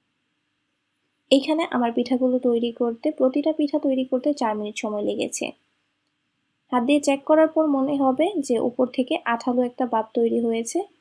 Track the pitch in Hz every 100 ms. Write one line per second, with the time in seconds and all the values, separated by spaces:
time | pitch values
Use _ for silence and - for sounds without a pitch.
0 | _ _ _ _ _ _ _ _ _ _
1 | _ _ _ 277 277 311 - 254 233 233
2 | 240 254 254 254 254 233 233 226 240 233
3 | 302 302 262 294 311 311 294 302 294 262
4 | 262 254 294 285 233 214 208 214 220 208
5 | 208 208 - - - - _ _ _ _
6 | _ _ _ _ _ _ _ 254 240 294
7 | 285 277 - 311 320 320 311 277 269 285
8 | 269 262 339 392 - 226 247 240 254 269
9 | 254 320 233 233 254 247 247 - 254 226
10 | 220 240 233 226 233 226 233 339 403 _